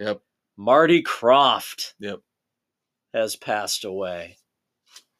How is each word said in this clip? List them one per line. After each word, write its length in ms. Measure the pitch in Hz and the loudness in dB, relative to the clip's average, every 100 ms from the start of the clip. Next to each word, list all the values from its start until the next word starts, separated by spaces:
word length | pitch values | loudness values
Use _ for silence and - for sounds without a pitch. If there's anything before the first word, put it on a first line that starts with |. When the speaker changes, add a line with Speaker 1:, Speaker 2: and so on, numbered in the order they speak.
Speaker 1:
Yep. 220 | 104 101 _ _ _ - | -8 -8 _ _ _ -6
Speaker 2:
Marty 460 | 107 143 160 170 | 2 4 6 2
Krofft 920 | 165 - 117 135 135 107 - - - - | 0 0 4 6 6 2 -4 -14 -14 -12
Speaker 1:
Yep. 220 | 101 95 _ _ _ _ _ _ _ _ _ | -12 -12 _ _ _ _ _ _ _ _ _
Speaker 2:
has 240 | 113 110 - | -6 -4 -6
passed 480 | - 107 98 - | -6 -6 -4 -8
away. 540 | 104 95 92 87 85 _ _ _ _ _ _ - _ | -8 -8 -8 -10 -14 _ _ _ _ _ _ -20 _